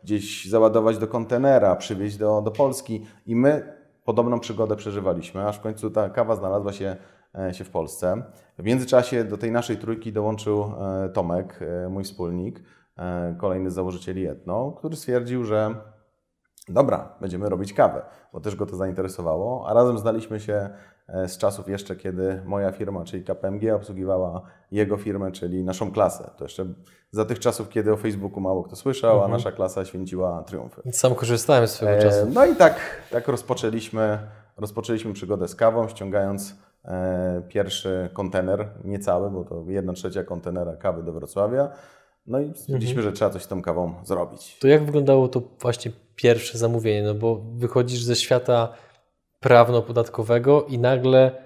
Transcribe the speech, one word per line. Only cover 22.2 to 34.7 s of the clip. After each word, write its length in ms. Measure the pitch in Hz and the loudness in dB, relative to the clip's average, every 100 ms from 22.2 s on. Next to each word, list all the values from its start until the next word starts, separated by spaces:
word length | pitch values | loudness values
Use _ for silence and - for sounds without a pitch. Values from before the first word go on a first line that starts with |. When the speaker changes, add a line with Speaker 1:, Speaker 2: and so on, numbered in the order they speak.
| 95 95 | -2 -2
Speaker 1:
moja 280 | 95 101 98 | -4 -2 -2
firma, 320 | 92 101 95 | -2 -6 -6
czyli 200 | 85 95 | -8 -10
K 100 | 90 | -8
P 140 | 92 98 | -6 -4
M 100 | 101 | -2
G, 160 | 110 | 0
obsługiwała 680 | 104 104 95 95 92 90 87 - _ _ | -2 -4 -8 -2 0 -2 -6 -12 _ _
jego 260 | 101 101 101 | 0 0 0
firmę, 360 | 104 98 95 | -2 -4 -4
czyli 320 | 90 87 92 | -6 -6 -4
naszą 280 | 92 92 104 | -4 -4 -4
klasę. 380 | 101 95 - - - | 2 2 2 -14 -14
To 80 | |
jeszcze 220 | 69 - 92 - - _ _ | -12 -8 -10 -10 -18 _ _
za 140 | 104 | -4
tych 140 | 110 113 | -2 0
czasów, 300 | 123 113 104 | 0 -2 -4
kiedy 240 | 117 107 | -2 2
o 40 | 104 | 0
Facebooku 440 | 110 101 98 98 | 0 -4 -6 -6
mało 220 | 95 95 | -2 -2
kto 140 | 90 - | -4 -6
słyszał, 360 | 135 127 117 | -4 0 4
Speaker 2:
Mhm. 180 | 104 98 | 4 4
Speaker 1:
a 40 | 104 | 0
nasza 160 | 107 | -2
klasa 320 | - 92 98 | -2 -4 -2
święciła 580 | 92 92 90 90 92 85 | -8 -8 -6 -2 -2 -4
triumfy. 400 | - 87 60 - 127 | -8 -10 -12 -12 -6
Speaker 2:
Sam 220 | - 131 | 2 2
korzystałem 520 | 123 117 117 - 135 113 | 2 0 0 6 6 6
z 20 | |
swego 220 | - 104 | 2 2
Speaker 1:
E, 100 | 104 | 6
Speaker 2:
czasu. 240 | 107 101 107 | 6 6 4
Speaker 1:
no 120 | 247 294 | 6 6
i 100 | - | 8
tak, 240 | - - - - - | 6 6 -8 -12 -4
tak 180 | 120 117 | -2 0
rozpoczęliśmy, 920 | 120 - 123 113 113 110 110 107 104 107 - _ - | -4 -2 -2 -2 -2 -6 0 0 0 -6 -20 _ -10
rozpoczęliśmy 560 | 101 | -8